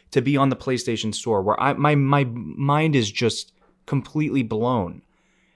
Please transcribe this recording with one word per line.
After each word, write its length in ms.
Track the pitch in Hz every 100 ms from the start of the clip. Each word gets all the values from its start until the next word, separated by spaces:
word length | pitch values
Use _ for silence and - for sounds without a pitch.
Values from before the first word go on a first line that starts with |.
| _
to 100 | 139
be 160 | 123 143
on 120 | 139
the 80 | 127
PlayStation 580 | - 123 123 110 110
Store? 280 | 104 120 104
Where 180 | 95 -
I, 140 | 135
my, 200 | - 147
my 300 | 143 135 143
mind 720 | 127 120 78 - 139 147 160 139
is 120 | 104
just 400 | - 113 - - _ _ _ -
completely 560 | 139 - 151 156 135
blown. 600 | 113 110 120 123 87 - - _ _ _ _